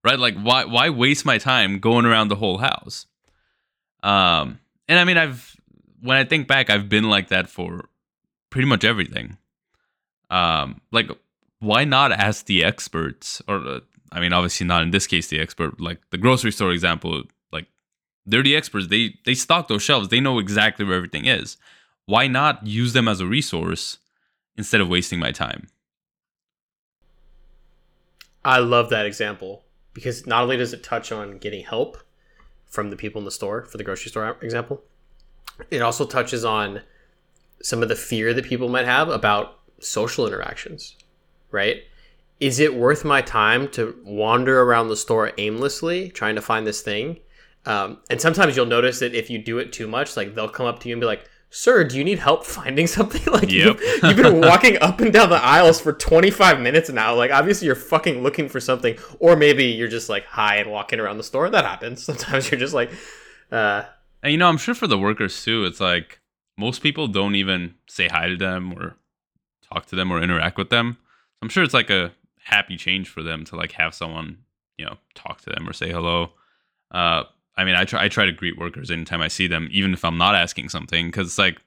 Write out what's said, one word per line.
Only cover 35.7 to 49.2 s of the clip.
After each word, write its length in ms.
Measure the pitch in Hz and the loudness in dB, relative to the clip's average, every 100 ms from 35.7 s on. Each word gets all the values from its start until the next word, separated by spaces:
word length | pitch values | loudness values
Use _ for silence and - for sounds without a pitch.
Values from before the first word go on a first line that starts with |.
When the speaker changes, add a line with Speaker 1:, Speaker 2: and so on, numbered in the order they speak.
Speaker 2:
it 100 | 143 | -2
also 240 | 117 120 135 | -2 -2 -4
touches 400 | 131 120 123 113 | -4 -4 -4 -2
on 360 | 107 104 101 - _ _ _ _ _ _ _ | -2 -4 -8 -16 _ _ _ _ _ _ _
some 200 | - 117 | -8 -2
of 80 | 113 | -2
the 60 | 113 | -4
fear 380 | - 113 110 | -4 -2 0
that 120 | 120 127 | -2 -2
people 240 | 123 123 | -4 -2
might 160 | 127 123 | -2 2
have 240 | 131 160 | 0 0
about 500 | 113 107 104 107 - _ _ | 0 2 0 -2 -14 _ _
social 480 | - - 117 - 110 | -8 -4 -4 -2 -4
interactions, 680 | 98 - - - 151 - _ _ _ _ _ _ | -4 -8 -12 -16 -16 -20 _ _ _ _ _ _
right? 300 | 101 101 - - - _ _ _ _ | -2 -2 -4 -10 -20 _ _ _ _
Is 200 | 139 123 | -2 2
it 160 | 151 127 | 2 4
worth 280 | 123 147 | 2 2
my 180 | 156 139 | 2 0
time 460 | 131 113 107 120 139 | 2 0 2 2 -2
to 300 | - 113 - | -6 -6 -8
wander 580 | 101 104 107 120 127 131 | -10 -4 2 2 4 4
around 280 | 123 117 113 | 6 4 2
the 60 | 107 | -4
store 360 | - 113 107 - | 0 0 0 -2
aimlessly 720 | 107 110 139 - 165 180 185 | -6 -4 -4 -4 -4 -4 -8
trying 260 | - 107 110 | -6 -4 -4
to 60 | |
find 260 | 101 110 107 | -2 -2 -2
this 140 | 104 | -6
thing? 380 | - 104 139 165 _ _ _ _ - | -6 -6 -6 -10 _ _ _ _ -4
Um, 320 | 104 98 - _ | -4 -4 -10 _
and 120 | 120 | -2
sometimes 340 | 160 165 175 127 | 0 4 4 4
you'll 120 | 120 | 2
notice 320 | 117 127 123 | 4 2 0
that 160 | 120 | -4
if 140 | 117 | -4